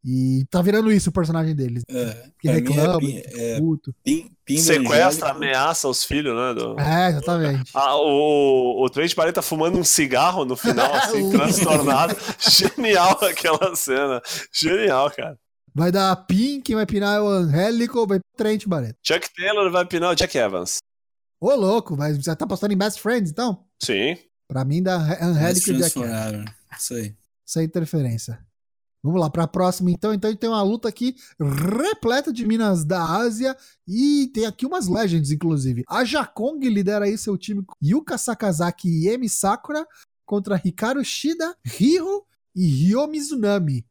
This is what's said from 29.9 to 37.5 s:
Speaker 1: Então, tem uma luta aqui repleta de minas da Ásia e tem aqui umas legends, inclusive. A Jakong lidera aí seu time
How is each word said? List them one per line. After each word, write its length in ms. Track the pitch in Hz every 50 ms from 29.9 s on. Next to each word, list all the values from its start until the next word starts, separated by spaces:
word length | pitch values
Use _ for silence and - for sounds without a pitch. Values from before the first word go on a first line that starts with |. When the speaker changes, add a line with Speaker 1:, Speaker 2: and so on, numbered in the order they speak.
| 175 170 - 214 220
Speaker 1:
Então, 220 | 202 208 214 220
tem 140 | 208 - 226
uma 120 | 226 214
luta 260 | 202 196 220 233 - 226
aqui 260 | 208 - 240 254 254 254 - - _ _
repleta 920 | 156 143 135 139 156 180 208 233 294 392 440 427 - 233 240 269 285 330
de 140 | 254 233 233
minas 380 | 208 220 226 226 208 190 170 156
da 200 | 147 185 180 165
Ásia 520 | 160 165 202 233 240 220 214 254 262 262 262 - - _ _ _ -
e 420 | 185 226 269 285 294 285 277 254 -
tem 120 | 220 220
aqui 200 | 220 - - -
umas 220 | 269 339 370 254 180
legends, 440 | 180 202 226 196 170 165 151 135
inclusive. 520 | 151 147 175 165 160 143 131 131 123 117 120 -
A 160 | 160 208 254
Jakong 560 | 214 254 302 254 - _ - 208 269 320 302 269 254
lidera 380 | 214 202 196 185 208 208 202
aí 120 | 202 214 214
seu 200 | - 220 202 185
time 260 | - -